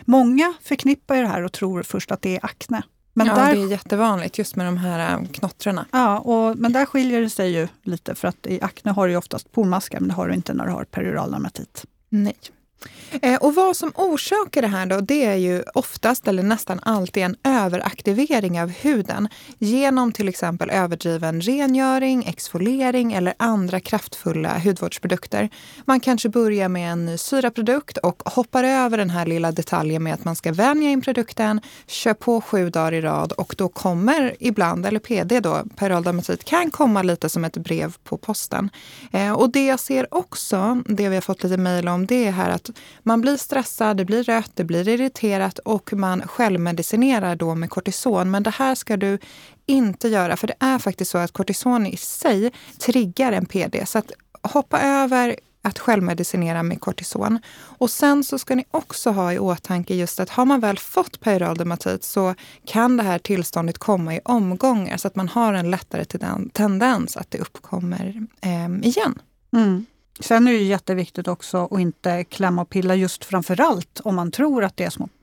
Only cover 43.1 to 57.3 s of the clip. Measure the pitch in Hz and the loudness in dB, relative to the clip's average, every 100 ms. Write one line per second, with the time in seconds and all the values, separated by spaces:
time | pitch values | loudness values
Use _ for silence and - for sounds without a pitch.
43.1 | 233 247 277 - 269 240 - 220 196 185 | 2 2 0 -2 -4 -2 -2 0 0 0
44.1 | 220 240 226 220 - 170 170 185 240 262 | 0 2 0 -2 -4 -2 0 2 2 0
45.1 | - 220 196 190 - - 214 - 202 190 | 0 0 0 -2 -4 -2 -2 -2 -2 0
46.1 | 185 185 - 226 180 170 170 165 220 269 | -2 -2 0 2 2 0 -2 0 2 4
47.1 | 240 185 170 165 165 170 - 202 - 254 | 4 0 -2 -2 -2 -4 -6 -4 -2 0
48.1 | 190 185 196 214 - 269 254 - 208 196 | 2 2 2 0 0 0 0 -2 0 0
49.1 | 202 - - - - - 269 226 180 233 | -2 -6 -20 -20 -8 2 4 4 2 2
50.1 | 208 175 - 220 - 262 262 - - 185 | 2 2 0 -4 0 0 2 0 -4 -2
51.1 | 180 175 - 190 196 254 247 196 180 - | -2 -2 -2 -4 0 2 2 0 -4 -8
52.1 | - 330 196 233 - - - - 247 196 | -2 2 2 2 -4 -16 -6 0 2 2
53.1 | 180 262 190 180 190 170 - - 220 - | 0 0 0 -2 -2 -2 -4 -2 -2 -4
54.1 | - _ - - 285 - - 277 277 262 | -8 _ -10 -2 -2 0 0 2 2 2
55.1 | 254 240 - - _ 202 - - 214 175 | 2 2 -2 -10 _ -6 -2 2 2 2
56.1 | 170 175 180 165 165 170 175 - - - | 0 -2 0 0 0 -2 -4 -6 -6 -6
57.1 | - 208 | -2 0